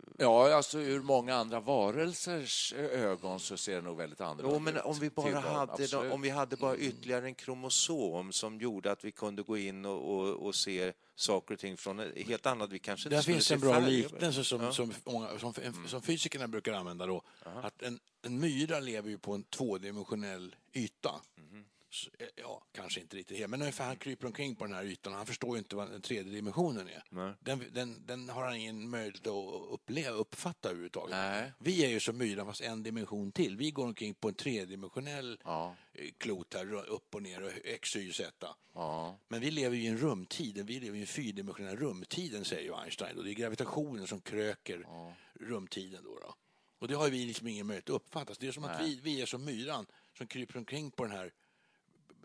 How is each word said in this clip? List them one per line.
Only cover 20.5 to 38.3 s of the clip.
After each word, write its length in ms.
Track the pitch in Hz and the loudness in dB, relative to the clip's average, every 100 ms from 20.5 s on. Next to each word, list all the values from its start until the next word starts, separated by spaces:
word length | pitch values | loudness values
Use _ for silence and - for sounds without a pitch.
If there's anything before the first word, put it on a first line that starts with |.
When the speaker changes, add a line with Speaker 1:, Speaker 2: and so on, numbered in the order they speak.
| - _ | -14 _
Speaker 3:
yta. 480 | 131 110 _ 147 78 - - | -4 -4 _ -4 -4 -10 -20
Speaker 2:
Mhm. 280 | 76 104 107 _ _ | -20 -20 -20 _ _
Speaker 3:
S-, 160 | - - - | -10 -10 -10
eh, 80 | 117 - | -12 -10
ja, 260 | - - - | -10 -10 -12
kanske 280 | - 92 92 | -10 -6 -6
inte 160 | 82 98 | -6 -10
riktigt 220 | 90 98 | -8 -4
helt, 120 | 101 | -4
men 100 | 127 | -2
ungefär 220 | 147 - 127 | -2 -2 -4
han 100 | 127 | -4
kryper 300 | 139 127 127 | -6 -6 -6
omkring 280 | 110 143 113 | -4 -4 -4
på 80 | |
den 100 | 107 | -4
här 100 | 95 | -4
ytan. 280 | 98 90 98 | -4 -6 -6
Han 140 | 98 107 | -6 -6
förstår 300 | 117 120 117 | -4 -2 -2
ju 20 | |
inte 180 | 98 101 | -4 -4
vad 140 | 98 | -6
den 100 | 101 | -6
tredje 300 | - 117 95 | -4 -4 -4
dimensionen 560 | 104 104 101 175 113 90 | -4 -2 2 2 0 -6
är. 160 | 82 - | -10 -12
Speaker 2:
Nej. 220 | 90 92 101 | -6 -6 -6
Speaker 3:
Den, 240 | - 135 123 | -4 -4 -4
den, 340 | 123 123 113 107 | -4 -6 -6 -10
den 220 | 127 123 | -8 -6
har 160 | 123 | -4
han 100 | 127 | -2
ingen 340 | 117 110 110 113 | -2 -4 -6 -4
möjlighet 360 | 120 107 95 113 | -4 -4 -4 -2
att 440 | 101 95 98 - | -2 -2 -6 -6
uppleva, 400 | 113 - 135 139 107 | -8 -4 -2 -2 0
uppfatta 520 | 110 - 175 170 104 | -2 -2 -6 -2 -4
överhuvudtaget. 420 | 87 87 - 85 | -2 -4 -6 -2
Speaker 1:
Nej. 420 | 95 95 101 127 131 | 0 0 0 -2 -4
Speaker 3:
Vi 260 | 135 185 | 0 6
är 40 | 139 | 6
ju 120 | 113 | 6
som 180 | - 117 | 2 2
myran, 280 | 120 101 101 | 2 0 -4
fast 140 | 101 | -4
en 220 | 117 113 | -4 -4
dimension 500 | 110 113 104 104 101 | -2 -2 -2 -2 -2
till. 240 | 101 147 98 | 2 0 2
Vi 140 | 147 | -2
går 140 | 143 | 0
omkring 300 | 123 110 107 | -2 -2 -6
på 140 | 98 110 | -2 -2
en 60 | |
tredimensionell, 1040 | 95 143 113 95 95 95 - 143 143 127 110 | -2 -2 -2 -2 -8 -8 -8 -6 -6 -8 -8
Speaker 1:
Ja. 300 | - 80 85 90 - | -4 -2 -2 -6 -18
Speaker 3:
eh, 180 | - 73 - | -12 -12 -6
klot 360 | 117 98 85 | -4 -2 -4
här, 100 | 95 | -6
ru-, 200 | 95 104 95 | -4 -6 -4
upp 280 | 104 - | -6 -6
och 80 | 104 | -10
ner 200 | 98 92 | -8 -6
och 80 | 98 92 | -6 -6
x, 320 | - 117 - 113 | -6 -6 -4 -4
y, 160 | 95 | -4
z. 200 | 82 85 | -4 -6